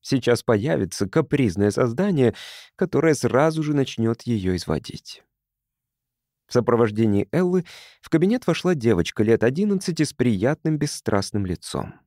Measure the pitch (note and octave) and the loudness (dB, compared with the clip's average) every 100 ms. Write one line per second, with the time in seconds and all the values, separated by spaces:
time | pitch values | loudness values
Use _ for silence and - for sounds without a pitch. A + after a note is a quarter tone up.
0 | - C3+ A#2+ A#2 - A2 A#2+ D#3 F2+ - | -2 -2 2 0 2 0 0 -2 -2 -4
1 | G2 D#3 D3 C#3+ A#2+ F2 G2+ G2+ B2+ A#2 | -2 0 0 0 0 2 0 2 -2 0
2 | G3+ E3 A#2+ - - - - - F3+ - | -2 2 2 0 -14 -20 -20 -6 -2 2
3 | D#3+ C#3+ A#2+ B2 D#3 D#3+ D3+ D3 C3 - | 2 2 0 2 2 0 -2 -2 -2 -2
4 | A2+ A2+ - A2+ F#2 F2+ - D#2+ - - | -2 -2 -4 -2 0 -2 -2 -4 -4 -16
5 | - - _ _ _ _ _ _ _ _ | -16 -20 _ _ _ _ _ _ _ _
6 | _ _ _ _ _ B2 A#2 A2+ A#2 G#2 | _ _ _ _ _ -2 2 4 2 2
7 | A2+ G2+ G2+ D#3 F3+ F#3 E3+ - - _ | 2 2 0 0 0 0 -4 -14 -20 _
8 | - D#3+ F#3 B3 - E3 F3+ E3+ A2+ F#2 | -2 2 2 0 0 -2 0 0 2 2
9 | E2+ - G#2+ A2+ A2+ C#3 G#3 G3 F#3+ E3 | 0 0 2 4 2 0 -2 -2 -2 -2
10 | D3 - B2 G2+ A2+ D#3 D#3+ D#3 D3 - | -4 0 0 2 0 0 -2 -2 -2 -6
11 | - G#2 G2 G#2 F#2+ E2+ - - - - | -2 -2 -2 -4 -4 -6 -6 -8 -8 -12